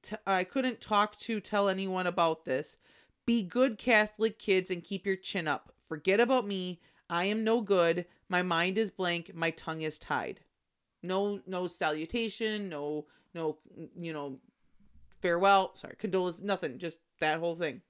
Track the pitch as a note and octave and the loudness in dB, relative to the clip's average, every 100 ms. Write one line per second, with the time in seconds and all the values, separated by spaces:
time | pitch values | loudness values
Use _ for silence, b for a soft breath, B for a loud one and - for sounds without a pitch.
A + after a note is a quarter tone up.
0 | - G#3+ - F#3+ F#3 C#4 B3+ A#3 - G#3 | -8 -8 -2 0 0 -2 -2 -4 0 2
1 | G#3 - - A3 - G#3 G3+ F#3+ F#3+ F#3 | 2 -2 -6 -6 -2 0 2 0 -2 -2
2 | F3+ F3+ E3 D#3+ - C3 - - b b | -2 2 2 0 -2 -4 -4 -14 b b
3 | b b - A#3 F#3 A#3 B3+ G#3+ - A3 | b b 0 0 0 2 2 2 4 4
4 | G#3+ - A3 F#3+ - F#3+ F#3 F3+ E3+ F#3+ | 4 0 -2 -2 2 2 2 -8 -6 -6
5 | G3 F#3+ - F#3+ D#3+ C#3 - _ _ D#3 | -2 -4 -2 -4 -2 -2 -4 _ _ -4
6 | F3+ G3 A#3 C4 G3+ G3 F3+ F3 b b | 2 4 4 4 2 -4 -4 -8 b b
7 | b E3+ F#3+ G#3+ A3 A#3 G3+ G3 E3+ E3+ | b -2 0 0 2 2 4 4 6 4
8 | F3 b _ F3+ F3+ E3 F3 F#3+ G#3+ - | -2 b _ 0 2 2 2 0 -2 0
9 | F3+ E3+ E3 F3 E3 E3 - D#3+ D#3 - | -2 -2 -4 -2 -2 -2 -6 -4 -4 -6
10 | - C#3 D2 - _ _ _ _ _ _ | -4 -2 -2 -8 _ _ _ _ _ _
11 | F3 F#3+ G3+ G3+ - F#3 F3+ - D#3+ D#3 | -4 -2 0 -4 -6 -4 -4 -2 -2 -2
12 | D#3+ A#3 A3+ - A3 G#3+ G3+ D3+ D3 D3+ | -2 -2 -2 -2 -2 -2 -6 -6 -4 -4
13 | D3 b b E3+ D#3+ D#3 _ - D#3+ F3 | -8 b b -6 -4 -6 _ -18 -16 -10
14 | E3+ D#3 C#3+ C3 _ _ _ _ - - | -8 -8 -8 -12 _ _ _ _ -20 -20
15 | - - F3+ E3+ G3 G3 F#3+ - - - | -20 -4 0 4 6 6 4 -6 -14 -8
16 | G3+ F#3 F3+ E3 G3 F#3+ D#3 B2 F3 - | -2 0 0 -4 -2 -2 -2 -6 -8 -10
17 | _ _ D#3 D#3+ E3+ E3 D#3+ C3 | _ _ 0 0 -2 -2 -4 -4